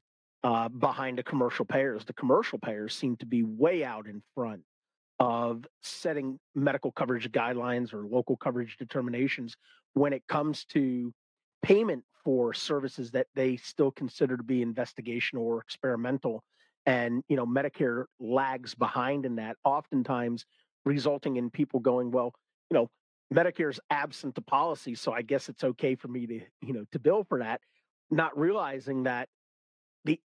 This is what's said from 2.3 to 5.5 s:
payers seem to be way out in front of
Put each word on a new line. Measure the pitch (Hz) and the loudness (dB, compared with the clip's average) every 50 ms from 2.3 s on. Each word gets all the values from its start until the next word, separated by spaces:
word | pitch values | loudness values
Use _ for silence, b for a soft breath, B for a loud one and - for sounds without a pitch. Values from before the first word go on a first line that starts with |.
| 135 196 233 - - 110 | 4 4 4 0 -4 -6
payers | - 120 107 104 107 104 - | -6 -6 -6 -4 -6 -6 -6
seem | - - 127 120 - | -4 -2 -2 -2 -4
to | 127 | -4
be | 113 123 120 113 | -2 0 2 2
way | 110 110 110 143 170 180 170 147 | 0 2 2 2 2 2 2 -2
out | 127 113 110 104 | -4 -6 -8 -10
in | 107 104 104 - _ _ | -12 -14 -14 -16 _ _
front | 135 120 113 107 90 - _ _ _ _ _ _ _ _ _ _ - | -6 -4 -4 -6 -8 -12 _ _ _ _ _ _ _ _ _ _ 2
of | 127 120 117 117 117 117 | 2 4 2 2 0 0